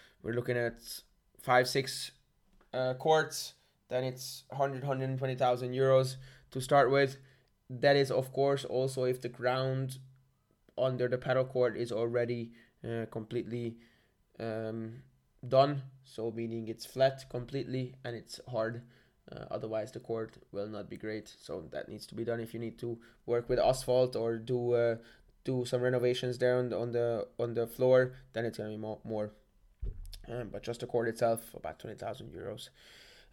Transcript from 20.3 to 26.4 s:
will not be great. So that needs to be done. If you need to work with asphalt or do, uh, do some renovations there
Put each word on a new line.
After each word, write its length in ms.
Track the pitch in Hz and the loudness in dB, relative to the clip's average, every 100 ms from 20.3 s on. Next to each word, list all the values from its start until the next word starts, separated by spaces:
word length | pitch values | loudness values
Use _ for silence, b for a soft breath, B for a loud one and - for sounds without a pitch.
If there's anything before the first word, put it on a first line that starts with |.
| - - | -10 -14
will 180 | 98 104 | -8 -8
not 200 | 107 95 | -8 -10
be 80 | 98 | -10
great. 380 | 110 107 107 - | -8 -8 -10 -16
So 240 | - 85 80 | -10 -10 -8
that 180 | - - | -10 -10
needs 160 | 107 - | -12 -12
to 80 | 104 | -8
be 100 | 117 | -4
done. 160 | 117 | -4
If 140 | 113 113 | -6 -8
you 60 | |
need 180 | 113 - | -10 -8
to 200 | 120 117 B B - | -8 -8 B B -2
work 240 | 120 - | 0 2
with 80 | 123 | 4
asphalt 580 | 110 131 - 127 127 117 | 4 4 2 4 4 2
or 220 | 117 113 | -2 -2
do, 340 | 117 123 120 | -2 -2 2
uh, 240 | 120 117 113 B B B _ - | 4 4 0 B B B _ -4
do 200 | 127 123 | -2 0
some 160 | 123 | 2
renovations 560 | 123 127 123 123 127 | 2 4 4 2 -2
there 200 | 123 | 2